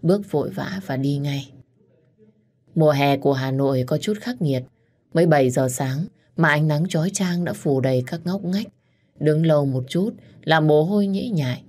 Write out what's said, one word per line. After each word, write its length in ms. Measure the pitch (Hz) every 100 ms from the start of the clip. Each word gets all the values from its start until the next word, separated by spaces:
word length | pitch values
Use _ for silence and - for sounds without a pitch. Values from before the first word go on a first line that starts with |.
bước 300 | 160 202 202
vội 180 | 151 -
vã 300 | - - 185 -
và 120 | 131
đi 200 | 139 143
ngay. 340 | 143 139 131 - _ _ _ _ _ _ _ _ _ _ _ -
Mùa 160 | 156
hè 260 | 143 143 139
của 160 | 143
Hà 180 | 135 131
Nội 320 | 135 139 131 127
có 100 | 151
chút 160 | 180 208
khắc 200 | - 247
nghiệt. 220 | 151 135 127 _ _ _ _
Mới 120 | 165 170
bảy 240 | 151 131
giờ 200 | 131 131
sáng 360 | 127 135 131 190 _ _ -
mà 140 | 160
ánh 180 | 147 156
nắng 200 | 147 180
chói 220 | 165 165
chang 320 | 190 185 175 175
đã 80 |
phủ 280 | - 160 135
đầy 220 | 131 131 127
các 140 | 135 170
ngóc 180 | 190
ngách. 240 | 175 190 233 _ _ _ _ _
Đứng 260 | 147 151 165
lâu 200 | 151 139
một 180 | 127 127
chút 240 | 170 208 247 - -
là 160 | - 160
mồ 240 | 156 151
hôi 240 | 160 208 196
nhễ 220 | 190 254
nhại 340 | 185 131 123